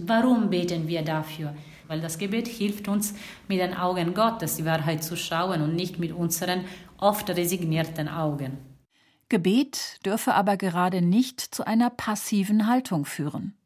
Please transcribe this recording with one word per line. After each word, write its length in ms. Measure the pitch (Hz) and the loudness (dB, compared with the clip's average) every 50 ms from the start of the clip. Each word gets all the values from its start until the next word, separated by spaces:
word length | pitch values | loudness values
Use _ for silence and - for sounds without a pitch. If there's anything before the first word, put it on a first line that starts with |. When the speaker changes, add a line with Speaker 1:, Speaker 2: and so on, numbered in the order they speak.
| 175 | -2
Speaker 1:
Warum 440 | 175 226 226 247 254 247 226 208 190 | 2 2 4 6 6 4 4 4 2
beten 400 | 180 175 175 175 170 165 160 160 | 2 0 0 0 0 -2 -2 -2
wir 120 | 170 165 | -2 -2
dafür? 540 | 156 160 156 156 156 - - - 156 147 147 151 - - - - - - | -2 0 -2 -2 -2 -4 -8 -8 -8 -8 -8 -10 -14 -18 -20 -18 -10 -6
Weil 140 | 160 160 | -6 -4
das 160 | 165 165 160 - | -4 -4 -6 -4
Gebet 320 | 202 196 202 226 - - | -4 -2 -2 -2 -2 -4
hilft 400 | - - 202 208 208 - - 202 | -4 -2 -2 -2 -2 -2 -2 -2
uns, 240 | 202 208 202 - - - - - - - - - | 0 0 0 -2 -6 -8 -14 -16 -16 -12 -6 -2
mit 140 | 196 180 | 0 2
den 120 | 185 175 - | 2 0 0
Augen 400 | - 180 180 185 180 170 175 180 | 0 0 0 2 2 0 0 2
Gottes 440 | 202 220 233 220 - 165 156 - - | 2 2 2 2 0 -4 -4 -4 -2
die 80 | 160 | 0
Wahrheit 360 | 160 160 160 147 160 160 156 | 0 0 0 2 0 -2 -2
zu 140 | - - 170 | -2 -6 -6
schauen 460 | 160 - - 170 165 180 190 185 160 | -6 -6 -4 -2 0 0 0 0 0
und 160 | 151 151 165 165 | 0 0 0 0
nicht 200 | 180 175 - - | -2 -2 -4 -4
mit 140 | 170 160 | -4 -4
unseren 540 | 160 175 170 170 - - 180 175 180 185 185 - - - - - - - | -2 -2 -2 0 0 -2 -2 -2 -2 -2 -4 -6 -10 -16 -18 -18 -4 0
oft 320 | 190 202 208 208 - - | 2 2 2 2 0 -2
resignierten 800 | 175 175 175 170 180 185 175 160 156 160 160 160 160 - 151 151 | 0 0 0 0 0 0 0 0 0 0 0 -2 -2 -4 -4 -4
Augen. 480 | - 165 160 151 147 139 139 131 135 127 - - - _ _ _ _ _ _ _ _ _ _ - | -2 -2 -2 -2 -2 -2 -4 -6 -8 -10 -12 -16 -20 _ _ _ _ _ _ _ _ _ _ 0
Speaker 2:
Gebet 680 | - 208 160 185 202 247 285 269 - - - - - - - | 0 2 4 4 4 4 2 2 -2 -8 -8 -8 -10 -6 -4
dürfe 280 | 196 202 220 - - - | -2 -2 0 2 2 2
aber 240 | - 202 202 202 190 | 4 4 2 2 0
gerade 440 | 202 190 170 175 180 185 180 185 | 0 0 2 2 2 2 2 2
nicht 380 | 175 175 185 226 254 254 - - | 4 4 6 4 4 2 -2 -10
zu 260 | - - - - - | -10 -8 -8 -6 -2
einer 240 | - 220 226 240 240 | 0 2 2 2 2
passiven 760 | 240 - - - 214 202 - - - 202 190 196 208 214 208 220 | 0 -2 -4 -4 -4 -4 -2 0 0 2 2 4 4 4 4 4
Haltung 380 | 247 254 254 - 196 156 143 | 2 2 2 0 0 -2 -2
führen. 480 | - - - 143 147 - - - 202 - _ _ | -2 -4 -4 -4 -4 -4 -6 -8 -8 -10 _ _